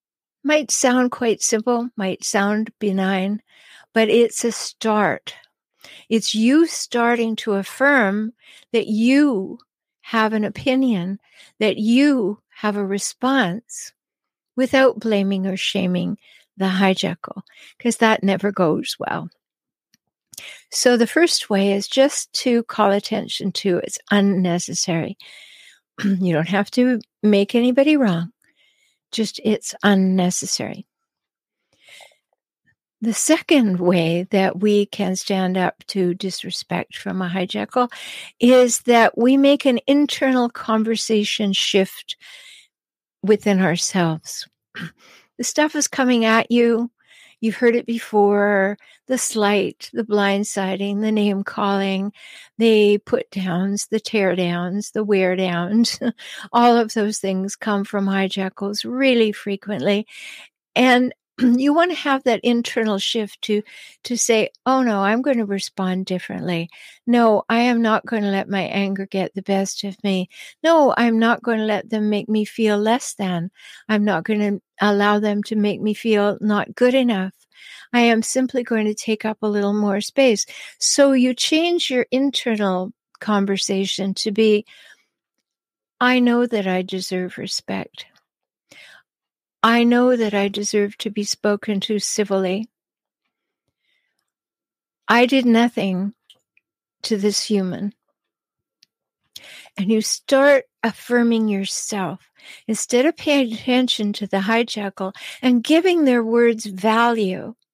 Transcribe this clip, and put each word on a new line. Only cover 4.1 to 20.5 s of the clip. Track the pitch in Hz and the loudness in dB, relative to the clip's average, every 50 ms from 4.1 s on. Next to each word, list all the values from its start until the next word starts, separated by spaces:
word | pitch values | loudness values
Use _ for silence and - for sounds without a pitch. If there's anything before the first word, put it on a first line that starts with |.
| - 240 233 220 - - - | 4 4 4 2 0 -4 -4
a | 233 | -4
start. | 214 - - - - - - 220 214 214 202 165 113 - - - - - _ _ _ _ _ _ _ _ _ - - - - - | -4 -6 -10 -12 -10 -6 -2 0 2 4 2 2 0 -2 -8 -16 -18 -20 _ _ _ _ _ _ _ _ _ -20 -20 -14 -6 -2
It's | 220 220 - - - | -2 -2 0 0 -2
you | 214 220 240 277 320 339 | 2 2 4 4 4 4
starting | 320 - - - - - 240 233 233 240 233 233 226 220 | 2 0 -8 -8 -4 -2 0 2 2 2 0 0 -4 -4
to | - - 226 202 | -4 -4 -2 -2
affirm | 196 190 - - - 262 285 285 262 214 196 196 214 214 226 - _ _ - - - _ - | -2 -4 -6 -4 0 2 4 4 4 2 2 0 -2 -4 -6 -10 _ _ -20 -20 -20 _ -2
that | - 226 - | -2 -2 0
you | - 220 214 226 247 269 285 294 285 247 190 190 - - - _ _ _ _ _ _ _ _ | 0 -2 0 2 4 4 4 4 2 2 -2 -4 -6 -12 -16 _ _ _ _ _ _ _ _
have | - - - 226 220 214 | -12 -4 -2 0 0 0
an | 220 214 208 | 0 -2 -2
opinion, | - - - - 277 254 262 269 254 220 180 170 185 196 - _ _ _ - - _ _ - | -4 -6 -4 -2 0 0 2 2 0 0 0 -2 -6 -8 -10 _ _ _ -20 -20 _ _ -2
that | 220 214 - - | -2 -2 0 0
you | 214 226 233 262 285 294 277 254 208 180 208 - _ _ _ - | 0 2 4 4 4 4 2 2 0 -2 -4 -6 _ _ _ -4
have | - 208 202 | -4 -4 -2
a | 208 202 | -2 -4
response | 190 196 202 - - - - - 254 269 269 220 170 175 233 _ - - - - - _ _ _ _ _ _ _ _ _ _ _ _ - | -4 -4 -4 -6 -6 -8 -4 -2 0 0 2 0 0 -2 -6 _ -16 -18 -18 -18 -18 _ _ _ _ _ _ _ _ _ _ _ _ -4
without | 247 262 247 - 262 269 254 - 214 | -2 -2 0 2 4 4 2 2 0
blaming | - 226 214 202 196 196 196 190 185 | -2 0 0 0 0 0 -2 -2 -2
or | 196 190 | -4 -4
shaming | 190 - - - 196 185 180 180 175 175 175 202 - _ _ _ _ _ _ _ | -4 -4 -4 -2 -2 -2 0 -2 -2 -2 -4 -6 -8 _ _ _ _ _ _ _
the | 196 190 | -4 -2
hijackal, | 190 185 185 202 190 190 - - 165 175 - - - - 196 - _ _ - - - _ _ | 0 2 2 2 2 2 0 -2 -6 -6 -8 -12 -16 -16 -16 -18 _ _ -20 -20 -20 _ _
'cause | - 240 220 - | -2 -2 0 2
that | 233 220 220 - | 2 2 2 2
never | - 196 190 185 185 208 | 2 0 0 0 -2 -2
goes | 202 - 185 156 170 214 247 - - - | 0 0 2 2 0 -2 -4 -8 -8 -8
well. | - - - - 156 170 _ _ _ _ _ _ _ _ _ _ _ _ _ _ _ _ _ _ _ _ - - - - | -6 -6 -6 -6 -8 -10 _ _ _ _ _ _ _ _ _ _ _ _ _ _ _ _ _ _ _ _ -20 -20 -20 -20